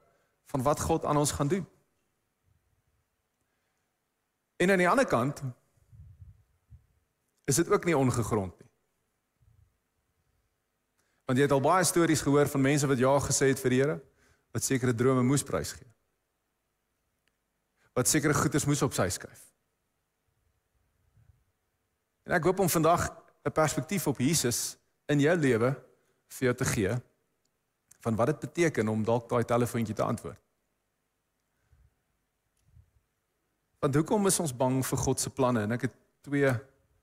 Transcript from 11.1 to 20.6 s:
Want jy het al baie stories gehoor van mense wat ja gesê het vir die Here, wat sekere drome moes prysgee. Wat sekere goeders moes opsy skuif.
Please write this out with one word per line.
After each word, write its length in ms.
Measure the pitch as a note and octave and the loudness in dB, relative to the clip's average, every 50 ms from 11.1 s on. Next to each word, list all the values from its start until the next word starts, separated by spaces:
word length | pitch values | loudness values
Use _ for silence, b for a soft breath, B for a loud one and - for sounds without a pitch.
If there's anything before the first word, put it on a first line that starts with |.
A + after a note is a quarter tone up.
| _ _ - | _ _ -6
Want 120 | - B2+ C3 | -2 2 2
jy 60 | C#3+ | 4
het 100 | C#3 C#3+ | 4 4
al 80 | C3+ C3 | 2 4
baie 200 | D3+ F3+ F#3+ F3 | 4 4 4 2
stories 400 | - - F3 E3+ D#3+ D#3 - - | 2 2 2 2 4 2 0 2
gehoor 240 | C#3+ C#3+ C#3+ D3 | 2 4 4 2
van 160 | C#3 - C#3 C3+ | 2 2 0 2
mense 240 | C3+ D3+ C#3 D3 | 2 2 2 0
wat 120 | C3+ C#3 A#2 | 0 0 2
ja 120 | B2+ C3+ C#3 C#3 | 2 2 2 2
gesê 320 | - - B2+ - C#3 C3+ | 0 0 0 2 2 2
het 80 | C3 - | 0 0
vir 160 | - B2 B2+ | 0 0 2
die 60 | B2+ | 2
Here, 160 | C#3 D3+ E3 E3 - _ _ _ _ _ _ _ _ _ - | 2 0 -2 -6 -10 _ _ _ _ _ _ _ _ _ -8
wat 80 | A2 - | -6 -4
sekere 320 | - C3+ A#2+ B2 B2+ A#2 | -2 -2 0 0 0 0
drome 280 | A2+ B2 C3+ C3 B2+ A#2+ | 2 2 2 4 4 2
moes 160 | B2+ C#3+ C3+ - | 2 2 0 0
prysgee. 440 | - F#2 D#2 - - - - - - _ _ _ _ _ _ _ _ _ _ _ _ _ _ _ _ _ _ _ _ _ _ _ _ _ _ _ _ _ _ _ _ _ _ _ _ _ _ _ _ - | -2 -6 -6 -6 -6 -12 -16 -20 -20 _ _ _ _ _ _ _ _ _ _ _ _ _ _ _ _ _ _ _ _ _ _ _ _ _ _ _ _ _ _ _ _ _ _ _ _ _ _ _ _ -4
Wat 120 | B2+ - | -2 0
sekere 280 | - - D3+ C3 D#3 C#3+ | 2 0 2 2 2 0
goeders 280 | - - D3 - C#3+ - C#3+ | 0 0 0 0 0 0 0
moes 140 | D3 - D3+ | 0 0 0
opsy 240 | B2 - - G2+ F2+ | -2 0 -2 -2 -2
skuif. 320 | - - - - - - - _ _ _ _ _ _ _ _ _ _ _ _ _ _ _ _ _ _ _ _ _ _ _ | -2 -8 -12 -16 -20 -20 -20 _ _ _ _ _ _ _ _ _ _ _ _ _ _ _ _ _ _ _ _ _ _ _